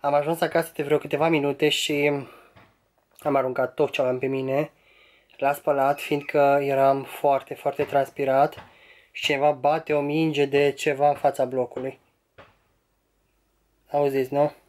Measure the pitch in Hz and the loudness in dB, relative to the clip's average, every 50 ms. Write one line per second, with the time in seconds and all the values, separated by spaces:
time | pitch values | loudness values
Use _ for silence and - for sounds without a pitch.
0 | - 143 143 147 147 147 165 165 - 160 - 170 160 - - - 151 143 151 143 | -2 2 0 2 2 0 0 0 -2 0 0 0 -2 -2 -4 -8 -2 0 0 0
1 | - 151 - 143 151 165 165 151 139 143 139 - 151 151 147 - - - 151 147 | 0 -2 -2 0 2 2 2 2 2 0 -2 2 0 0 2 0 -2 -2 -2 0
2 | 143 147 143 143 131 - - - - _ _ - - _ _ _ _ _ _ _ | 2 0 0 -2 -6 -10 -18 -20 -20 _ _ -20 -20 _ _ _ _ _ _ _
3 | _ _ _ _ - 151 139 139 131 131 127 127 131 123 - - 151 139 - - | _ _ _ _ -4 0 0 2 0 0 -2 -2 -4 -4 0 -2 -2 -2 0 -2
4 | 139 127 127 127 131 135 135 135 131 131 135 139 151 - _ _ _ _ _ _ | -2 0 0 -2 -2 -4 -4 -4 -4 -2 -2 -2 -2 -4 _ _ _ _ _ _
5 | _ _ _ _ _ _ _ _ - 139 143 143 - - 147 139 135 139 143 - | _ _ _ _ _ _ _ _ -2 -2 -2 -2 -2 -2 0 2 2 0 0 -2
6 | - - 151 143 143 - - 151 143 139 139 143 143 139 139 135 135 135 139 139 | -2 -4 -4 -4 -4 -2 0 2 4 4 4 2 2 0 0 2 4 4 2 2
7 | 135 113 - - - 147 139 135 - - 147 - - 147 135 - 147 - - 143 | -2 -10 -14 -4 0 0 0 0 -2 -6 -16 -6 -6 -6 -4 -2 -4 0 0 0
8 | 135 131 - - 143 135 131 135 143 151 - - - - _ - - - - - | 0 0 -4 -4 -2 0 4 2 2 2 0 -8 -20 -20 _ -20 -20 -20 -20 -20
9 | _ _ _ - - - 147 135 139 151 147 135 127 143 151 160 156 - 151 147 | _ _ _ -8 -4 -2 0 2 2 2 0 2 0 0 0 0 -2 -2 -2 -2
10 | 143 143 147 156 160 160 151 139 147 143 139 143 143 143 139 - - 156 143 131 | 0 0 0 0 0 0 2 0 0 2 2 2 2 2 0 0 -2 -2 0 2
11 | 143 147 143 139 - 143 139 - 135 123 127 131 123 120 - 135 127 135 135 _ | 2 2 2 2 0 -2 0 0 -4 -2 -2 -4 -4 -4 -6 -10 -10 -10 -12 _
12 | _ _ _ _ _ _ _ - - _ _ _ _ _ _ _ _ _ _ _ | _ _ _ _ _ _ _ -20 -20 _ _ _ _ _ _ _ _ _ _ _
13 | _ _ _ _ _ _ _ _ _ _ _ _ _ _ _ _ _ _ - 143 | _ _ _ _ _ _ _ _ _ _ _ _ _ _ _ _ _ _ -2 0
14 | 147 143 135 135 131 127 139 143 147 147 - _ _ | 0 2 2 0 -2 0 0 0 0 0 0 _ _